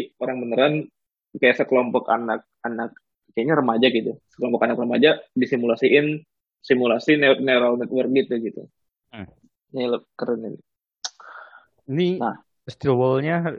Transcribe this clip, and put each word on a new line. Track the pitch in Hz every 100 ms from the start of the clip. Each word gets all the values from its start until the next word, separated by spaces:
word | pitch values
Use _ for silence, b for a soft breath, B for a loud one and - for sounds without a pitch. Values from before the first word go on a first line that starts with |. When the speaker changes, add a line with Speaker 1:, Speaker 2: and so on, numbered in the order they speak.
| - _
Speaker 1:
orang | 127 127
beneran | 120 117 143 151 - _ _ _ _
kayak | - 127 -
sekelompok | - 127 120 123 -
anak-anak, | 117 117 107 - _ 117 113 117 - _ _ _
kayaknya | - 131 151
remaja | 127 113 127
gitu. | 113 113 - _
Sekelompok | - 123 117 120
anak | 120
remaja | 123 117 151 - -
disimulasiin | 127 120 123 117 113 131 147 151 156 - _ _ _
simulasi | - 127 123 117 - 151
neu-, | 139 127
neural | 131 127 123 120
network | 120 131 120
gitu, | 135 - 120
gitu. | 110 - - _ _ _ _
Speaker 2:
Hmm. | 113 95 _ _ _ _
Speaker 1:
Ini | 131 123
le-, | 120 -
keren | - - 117
ini. | 110 - _ _ _ _ - - B B B B B _ -
Speaker 2:
Ini | 143 180 185
Speaker 1:
Nah. | 120 - _ _
Speaker 2:
Stilwell-nya | - - 143 123 127 135 151 170 170